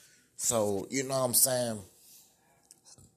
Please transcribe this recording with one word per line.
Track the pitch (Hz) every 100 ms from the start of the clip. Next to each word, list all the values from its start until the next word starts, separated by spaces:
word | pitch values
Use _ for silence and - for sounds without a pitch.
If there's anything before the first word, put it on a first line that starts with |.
| - _ _ -
So, | - 117 104 98 -
you | 135
know | 135 135
what |
I'm | 127
saying? | 110 131 127 117 107 95 _ - - - _ _ _ _ - - - -